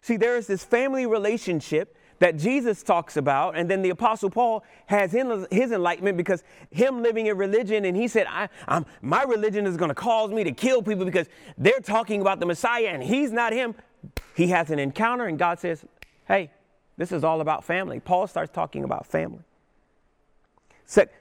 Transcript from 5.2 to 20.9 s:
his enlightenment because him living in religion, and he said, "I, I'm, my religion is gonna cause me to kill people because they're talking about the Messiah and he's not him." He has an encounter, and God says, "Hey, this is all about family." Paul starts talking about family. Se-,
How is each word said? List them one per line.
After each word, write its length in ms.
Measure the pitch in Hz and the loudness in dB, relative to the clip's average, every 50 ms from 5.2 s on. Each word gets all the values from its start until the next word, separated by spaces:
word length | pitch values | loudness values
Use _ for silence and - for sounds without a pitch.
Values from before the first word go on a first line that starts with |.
| 262 254 226 196 185 - | 0 0 -2 -4 -4 0
his 200 | 185 196 254 247 226 | 2 2 2 2 0
enlightenment 420 | 190 175 175 175 - 185 202 196 | 0 0 0 0 0 -2 -2 0
because 280 | 170 175 - 190 170 - _ - - - - | 0 0 -2 -2 -4 -4 _ -20 -20 -20 -12
him 320 | - 151 240 269 262 240 233 | 0 2 2 2 2 2 0
living 220 | 233 220 220 220 | 0 0 2 0
in 100 | 214 208 | 0 0
religion, 480 | 185 196 196 202 226 247 190 214 214 202 | 0 0 2 2 0 2 2 0 0 0
and 100 | 185 180 | 0 0
he 100 | 190 233 | 0 -2
said, 180 | 233 - 226 185 - | 0 0 0 -2 -2
"I, 180 | - 175 208 190 - - - | -4 -6 -8 -8 -10 -14 -4
I'm, 180 | - - 170 151 - - - | -2 -2 -2 -2 -6 -14 -12
my 220 | - 165 165 226 277 | -4 0 2 2 2
religion 420 | 269 240 214 208 214 196 208 208 | 2 0 0 0 0 0 0 0
is 100 | 196 175 | 0 0
gonna 200 | 160 170 156 139 | 0 -2 -2 -2
cause 360 | - 170 247 226 220 220 208 | -2 0 0 2 2 2 0
me 120 | 202 226 208 | -2 -2 -2
to 80 | 170 | -2
kill 300 | 127 - - 247 262 247 | -2 0 2 2 2 2
people 240 | 196 208 214 185 185 | 2 0 -2 -2 -2
because 220 | 185 160 180 160 - - - - - - | 0 0 0 -2 -2 -10 -20 -20 -20 -10
they're 240 | - 135 185 247 269 | -2 0 0 0 0
talking 400 | 208 - 202 226 233 185 214 202 | 0 0 -2 -2 0 0 -2 0
about 180 | 190 196 196 180 | 0 0 0 0
the 60 | 175 | -2
Messiah 420 | 175 170 - - 233 240 233 226 | -4 -4 -2 0 0 0 0 0
and 160 | 202 175 139 123 | -2 -2 -6 -2
he's 280 | 143 220 269 294 262 | 0 0 0 0 0
not 200 | 214 240 240 226 | 0 -2 -2 0
him." 240 | 220 247 254 233 226 - _ _ _ _ - - _ - - - - | -2 -2 -4 -4 -6 -10 _ _ _ _ -20 -14 _ -14 -16 -12 -2
He 120 | - 170 | 0 2
has 220 | 175 180 170 170 147 | 2 2 0 0 0
an 100 | 156 147 | -2 -2
encounter, 460 | 139 139 135 - 220 226 247 247 240 | -2 -4 -2 0 0 0 0 -2 -4
and 120 | 196 160 | -4 -2
God 220 | 143 175 175 175 170 | 0 0 -2 -2 -2
says, 240 | - 180 165 151 - - _ _ - _ _ _ _ | -4 -6 -6 -6 -10 -20 _ _ -20 _ _ _ _
"Hey, 260 | - 196 196 175 147 _ _ _ _ _ _ _ _ _ | 0 0 0 0 -4 _ _ _ _ _ _ _ _ _
this 160 | - 170 175 | -8 -6 -4
is 120 | 185 160 165 | -2 0 0
all 160 | 160 160 160 | 2 0 0
about 240 | 156 151 156 - - | 0 -2 -2 -4 -2
family." 340 | - 170 185 190 175 123 - | -4 -2 -2 -2 -4 -8 -10
Paul 280 | - - 180 180 185 | -2 0 0 0 0
starts 240 | 185 - 170 160 160 - | -2 -4 -6 -6 -6 -4
talking 320 | 165 165 151 - 139 139 | -6 -6 -4 -6 -8 -6
about 200 | 135 - - - | -4 -6 -6 -6
family. 380 | _ - 160 - 151 - - - _ _ _ _ _ _ _ _ _ _ _ _ _ _ _ _ _ _ _ _ _ _ _ _ _ _ _ _ | _ -4 -4 -4 -4 -10 -16 -20 _ _ _ _ _ _ _ _ _ _ _ _ _ _ _ _ _ _ _ _ _ _ _ _ _ _ _ _
Se-, 240 | - | 2